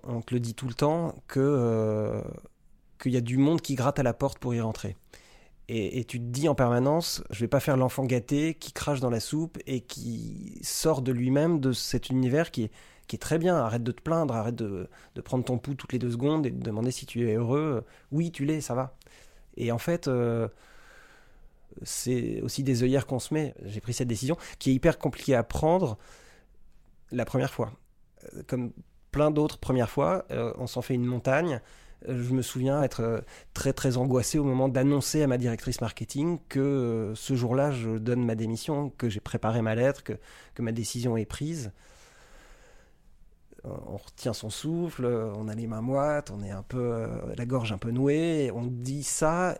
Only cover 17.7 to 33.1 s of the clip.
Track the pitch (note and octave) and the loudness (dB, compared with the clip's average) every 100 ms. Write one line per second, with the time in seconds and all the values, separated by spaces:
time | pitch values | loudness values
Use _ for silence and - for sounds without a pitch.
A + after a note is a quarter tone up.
17.7 | A#2 - - - D3 E3+ E3+ C#3 D#3 - | -2 -6 -20 -6 -2 -2 -2 -2 -2 -2
18.7 | B2 B2+ - - - - - - - A#2 | -4 -4 -8 -20 -20 -20 -20 -18 -4 -2
19.7 | A#2 - E3+ C#3+ B2 A#2+ A#2 A2 - - | 0 0 -2 2 2 2 0 -2 -6 -20
20.7 | - - - - - - - - _ - | -20 -20 -20 -20 -20 -20 -20 -20 _ -20
21.7 | - - - B2 B2+ A2+ A2 A#2 - C#3 | -16 -10 -6 0 0 0 -4 -4 -2 2
22.7 | A#2 B2+ C3+ - B2+ - D#3 D3 - G2 | 4 4 4 2 -4 0 -2 -2 -6 -10
23.7 | G#2+ - A#2+ B2 G#2+ C3 E3+ - - C#3 | -8 -6 -4 -2 -2 -2 -4 -6 -4 2
24.7 | C3 E3+ - D3 - - B2 A2 - D#3 | 4 4 4 -2 -2 2 2 2 0 4
25.7 | F#3 D3+ G#2 - - - - _ - - | 4 2 -4 -12 -20 -20 -20 _ -20 -20
26.7 | - - - - B2 A2+ C3 C3 - A2 | -20 -20 -20 -6 -4 0 0 0 -2 -6
27.7 | B2 - _ - _ - - - B2+ A#2+ | -6 -20 _ -20 _ -18 -16 -4 -4 -4
28.7 | - - - - C#3 D3+ D3+ D3+ - - | -8 -20 -20 -6 2 4 4 0 -2 0
29.7 | B2+ A2+ - D#3 F#3 - B2 A#2 - B2 | 2 2 2 2 2 -2 -4 -4 -4 -6
30.7 | B2 A#2 B2+ B2 B2 C3 C#3 F3 A#2+ - | -6 -2 0 0 0 2 2 2 -2 -8
31.7 | - - - - B2+ A#2+ C3 A#2 B2+ C3 | -20 -20 -16 -6 -4 0 0 0 0 0
32.7 | C#3+ C3+ - A2+ | 2 2 0 -2